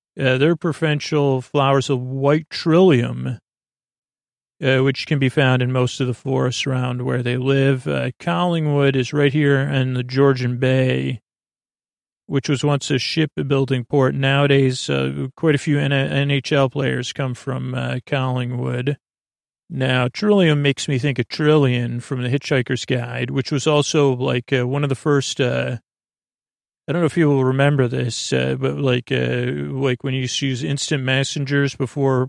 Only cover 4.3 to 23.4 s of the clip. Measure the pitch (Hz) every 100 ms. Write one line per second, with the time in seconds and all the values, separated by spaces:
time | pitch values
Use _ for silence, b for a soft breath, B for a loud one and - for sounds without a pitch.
4.3 | _ _ - 139 131 135 131 - 147 131
5.3 | - 131 127 127 127 127 - 127 117 135
6.3 | 131 131 123 139 127 127 123 127 127 123
7.3 | 123 127 135 135 135 147 139 127 - -
8.3 | 170 180 170 151 143 139 135 123 147 143
9.3 | 147 143 139 139 139 131 127 123 131 139
10.3 | 127 123 123 131 131 131 131 135 123 _
11.3 | _ _ _ _ _ _ _ _ _ -
12.3 | 139 - 135 147 143 - 139 - - 156
13.3 | - 139 139 131 131 117 147 131 135 135
14.3 | 139 143 139 135 127 - 139 135 139 135
15.3 | - 165 143 - 143 143 139 139 143 143
16.3 | 143 - 147 135 143 135 127 123 - 131
17.3 | 120 - 131 127 127 123 127 - 143 131
18.3 | 127 123 123 127 123 127 147 _ _ _
19.3 | _ _ _ - 139 131 127 123 - 208
20.3 | 202 175 147 143 135 - 135 147 127 113
21.3 | - 151 156 135 123 120 120 - 131 123
22.3 | 135 - 139 120 127 - 127 120 123 127
23.3 | 135